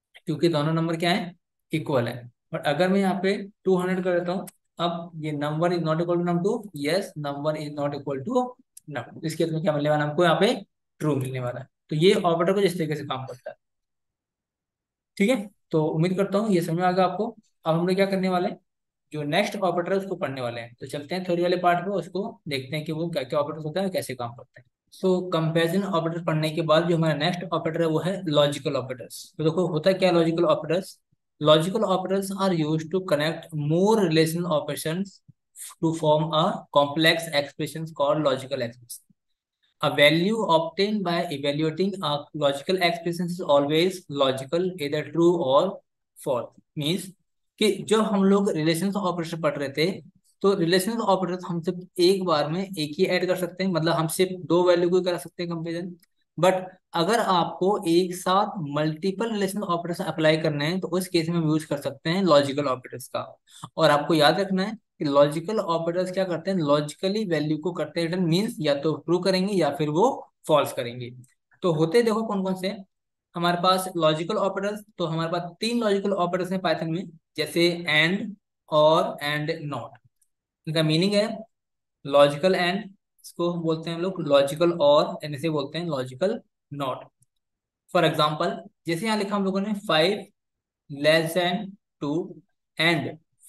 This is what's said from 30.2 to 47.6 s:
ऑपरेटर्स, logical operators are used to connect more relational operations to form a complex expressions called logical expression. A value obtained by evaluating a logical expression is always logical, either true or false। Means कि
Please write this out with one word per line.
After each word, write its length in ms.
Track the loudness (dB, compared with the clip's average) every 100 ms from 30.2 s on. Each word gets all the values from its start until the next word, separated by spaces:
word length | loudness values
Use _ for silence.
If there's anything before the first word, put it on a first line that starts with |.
| 4 2
ऑपरेटर्स, 540 | 2 2 0 -4 -4 -14 _ _ _ 0
logical 400 | 6 6 4 0
operators 460 | 0 0 0 -2 -2
are 220 | -2 0
used 360 | 2 0 -2 -2
to 60 | -4
connect 460 | 0 0 0 -4 -8
more 420 | -6 0 2 4 4
relational 520 | 4 4 2 0 0
operations 680 | -2 -2 -6 -4 -4 -6 -10 _ _ _ -18 -18 -4
to 120 | -2
form 320 | 0 2 2 2
a 100 | 0 0 -2 0
complex 520 | 2 2 2 2 2 0
expressions 580 | -2 -4 -6 -8 -8 -8
called 320 | -2 0 2
logical 400 | 2 0 -4 -6
expression. 400 | -6 -8 -18 -20 _ _ _ _ _ _ _ _
A 100 | 0 6
value 480 | 6 6 2 0 2 2
obtained 460 | 2 -2 0 0
by 140 | -2 -2 -2
evaluating 640 | -4 -2 -2 -2 -2 -2 -2
a 120 | -4 -4 -6
logical 440 | -2 0 0 -2 0
expression 460 | 0 0 -4 -4 -4
is 140 | -4
always 640 | 2 4 4 2 0 -2 -6
logical, 600 | 0 0 0 -2 -2 -2 -4
either 240 | -4 -4 -4
true 220 | 2 4 4
or 220 | 4 4 2 -2 _ _ _ -10
false। 340 | -4 -4 -4 _ _ -6
Means 300 | -2 -4 -6 -18 _ _ _
कि 140 | 0